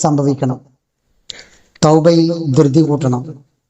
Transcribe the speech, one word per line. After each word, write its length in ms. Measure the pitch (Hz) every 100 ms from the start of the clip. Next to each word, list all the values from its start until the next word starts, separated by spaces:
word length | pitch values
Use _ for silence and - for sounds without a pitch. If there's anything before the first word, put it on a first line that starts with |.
സംഭവിക്കണം. 560 | 160 147 139 135 131 127 _ _ _ _ _ _ _ - - _ _ -
തൗബയിൽ 460 | 156 156 160 170 165 170 160 135
ധൃതി 260 | 143 143 147
കൂട്ടണം. 360 | 143 131 123 156 - _ _ _